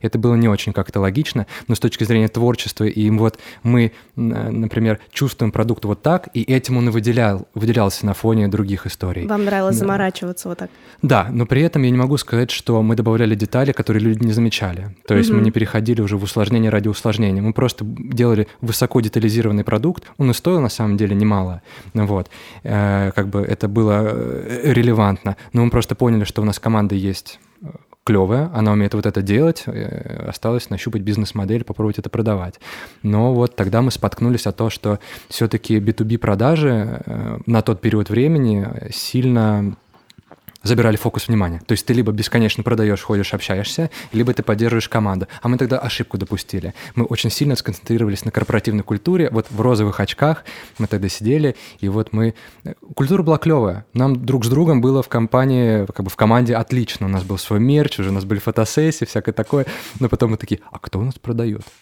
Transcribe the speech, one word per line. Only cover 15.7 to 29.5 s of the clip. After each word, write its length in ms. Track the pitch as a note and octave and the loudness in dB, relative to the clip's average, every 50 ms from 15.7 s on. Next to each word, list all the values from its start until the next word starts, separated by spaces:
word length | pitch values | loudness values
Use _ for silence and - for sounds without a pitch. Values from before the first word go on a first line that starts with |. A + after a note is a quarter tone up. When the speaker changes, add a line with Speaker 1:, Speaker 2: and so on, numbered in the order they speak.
| - A2 A2 A2+ B2 A2+ | 0 0 0 2 2 2
Speaker 1:
уже 160 | G#2 G2+ G#2 G2 | 2 0 0 -2
в 60 | G2+ | -4
усложнение 480 | G2 - A2+ G#2 G2 A#2+ A2+ A2+ A2 | -2 -2 0 0 2 2 2 2 4
ради 160 | G#2+ G#2 G2+ A2 | 2 2 0 0
усложнения. 540 | G2+ - - A#2 G#2 G#2 A2+ G2 F#2+ G2 | -2 0 -2 -2 0 2 2 2 2 2
Мы 100 | G#2 A2 A2 | 0 0 0
просто 300 | - B2 B2 - - A2 | 0 0 0 -2 -4 -8
делали 600 | G#2+ A#2 C3 - C3+ C3 A#2 A#2+ A#2+ A2 G#2 G#2+ - - - | -10 -8 -10 -8 -6 -2 2 2 4 4 2 2 -2 -4 -8
высоко 400 | - A2+ A2 - B2+ A#2+ - C3 | -6 -6 -2 0 -2 0 2 0
детализированный 640 | A2 A2 - A#2+ G#2+ A2 G#2 A#2 A#2 A2 G#2 G#2 G2+ | 0 2 0 0 2 2 2 2 2 2 2 0 0
продукт. 400 | - G#2+ G#2+ A#2 E3+ F#3 - - - - - | 0 0 0 0 -2 -2 -4 -10 -16 -4 0
Он 140 | C#3+ B2+ | 0 2
и 20 | A#2+ | 2
стоил, 280 | - - F3 F#3 E3+ | 2 0 0 2 2
на 80 | C3+ A#2+ | 0 0
самом 260 | - - A2+ G#2+ G2+ G2+ | -2 -2 0 0 0 2
деле, 160 | A2 G2 G2+ | 2 2 2
немало. 460 | G2+ G#2+ G#2+ G#2 G2 F#2 F2+ F2+ F2 - - - - - F#2 - | 2 4 4 2 2 0 -2 -6 -8 -12 -18 -20 -20 -20 -6 -2
Вот. 360 | A2+ G#2+ G2+ G#2 F#2 F2 - - - - - - - - | -2 0 0 0 -2 -2 -6 -10 -18 -20 -20 -20 -14 -6
Э, 480 | A#2 A2 G#2 G2+ G2+ G2 G2 G2 G2 - | -2 0 2 2 2 2 2 0 0 0
как 140 | - G2 G2 | -2 -2 -2
бы 140 | G2 G2+ | -2 -2
это 260 | G2+ - - - - G2+ | -2 -2 -2 -2 -2 0
было, 340 | G2+ A2+ A2 G#2+ G#2 G#2 A2 | 0 2 2 4 4 2 2
э, 680 | G#2+ - - - - - - - G#2+ A#2 - - D3 B2 | 0 -2 -2 -4 -4 -6 -6 -6 -8 -8 -2 0 2 4
релевантно. 640 | A#2+ A2+ B2 A2+ A2 G#2 G2+ G2 - - G2+ G2 - - - - | 4 4 4 4 4 4 4 2 0 -2 -6 -6 -6 -10 -2 0
Но 120 | A#2+ A#2+ | 2 2
мы 40 | A#2+ | 4
просто 240 | - A#2+ A2+ - B2 | 2 2 0 0 -2
поняли, 300 | - C3 A#2+ A#2 G#2+ G#2 | 0 2 2 2 2 0
что 180 | - - - | -2 -2 -2
у 40 | G#2+ | -2
нас 120 | G#2+ G2+ - | -2 -2 -2
команда 380 | - A#2 A2+ A2 G#2 G2 G#2 | -2 0 2 2 2 2 0
есть, 440 | G2 F#2+ G2 F#2+ - - - - - _ _ _ _ | 0 -2 -2 -4 -4 -8 -14 -20 -20 _ _ _ _
э, 60 | - - - - - _ - _ _ | -18 -18 -18 -18 -20 _ -20 _ _
клёвая, 440 | - G#2+ G2 F#2+ F#2 A2+ C3 D3+ F3+ E3+ | 2 4 4 4 4 2 0 0 -2 -2
она 160 | A2+ G#2+ G#2 | 0 2 2
умеет 220 | G#2 G#2 G2+ G2+ - | 4 2 2 0 0
вот 120 | G#2 G2+ | 0 -2
это 160 | G#2+ - G2+ | 0 -2 -2
делать, 420 | F#2+ G2 G2+ A#2+ D#3 E3 | 0 2 2 2 4 2